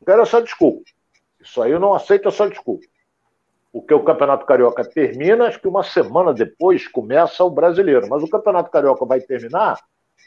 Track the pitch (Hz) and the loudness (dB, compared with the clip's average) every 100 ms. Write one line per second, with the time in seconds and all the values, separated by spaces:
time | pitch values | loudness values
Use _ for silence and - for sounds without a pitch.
0 | - 208 233 233 233 - 165 - - _ | 2 2 4 0 -2 0 0 0 -10 _
1 | _ _ _ _ - - 117 160 196 190 | _ _ _ _ -12 -4 -2 0 0 0
2 | - 202 196 - 202 - - 101 - _ | 0 0 0 -2 -4 -4 -10 -10 -12 _
3 | _ _ _ _ _ _ _ 117 - 151 | _ _ _ _ _ _ _ -18 0 2
4 | 147 - 143 139 - 127 120 117 120 - | 2 2 0 0 2 2 2 0 -6 -2
5 | 135 120 156 226 240 - 196 190 - 185 | -2 -2 0 2 0 -2 -4 -4 -2 -2
6 | 104 143 180 120 110 - 175 170 - - | 0 0 0 0 -4 -2 0 0 -2 -10
7 | 107 143 170 - 180 147 170 175 196 131 | -2 0 0 0 -2 2 0 2 2 2
8 | 117 143 160 214 214 185 170 160 143 127 | 0 -4 -4 -2 0 -2 -2 0 0 0
9 | 123 131 - 127 113 160 208 113 _ _ | -2 -4 -4 -10 -6 -4 -2 -4 _ _
10 | _ _ | _ _